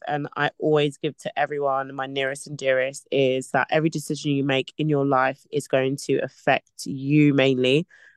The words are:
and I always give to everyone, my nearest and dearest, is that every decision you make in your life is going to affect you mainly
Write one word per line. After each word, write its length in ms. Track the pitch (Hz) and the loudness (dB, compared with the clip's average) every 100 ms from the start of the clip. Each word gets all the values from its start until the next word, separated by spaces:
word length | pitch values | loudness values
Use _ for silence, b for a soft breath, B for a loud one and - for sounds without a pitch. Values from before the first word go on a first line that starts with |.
| - | -4
and 200 | 147 147 - | -4 -4 0
I 140 | 147 - | 0 0
always 400 | 156 151 147 139 | 2 2 2 -2
give 180 | 156 - | -6 -6
to 200 | - - | -8 -4
everyone, 560 | 147 147 143 135 135 | -4 -2 -2 -2 -4
my 120 | 139 135 | -8 -8
nearest 400 | 139 135 139 - | -4 -4 -6 -10
and 100 | 147 | -6
dearest, 500 | 135 131 131 143 - | 0 0 0 -6 -4
is 380 | 135 135 131 131 | 0 2 0 -2
that 160 | 139 123 | -2 0
every 200 | 160 156 | 2 0
decision 420 | 156 - 147 147 | -2 -6 -6 -2
you 120 | 139 | 0
make 300 | 139 135 127 - | 0 0 -2 -4
in 100 | 156 | 0
your 180 | 147 139 | 0 2
life 340 | 135 131 139 _ | 2 0 -2 _
is 160 | 147 - | -6 0
going 280 | 135 131 139 | 0 0 -2
to 140 | - 135 | -2 -2
affect 680 | 143 _ - 131 - - - | -2 _ 0 0 -2 -14 -10
you 480 | 135 135 151 147 | -8 0 4 6
mainly 520 | 139 135 127 127 139 175 b b | 4 4 4 2 2 0 b b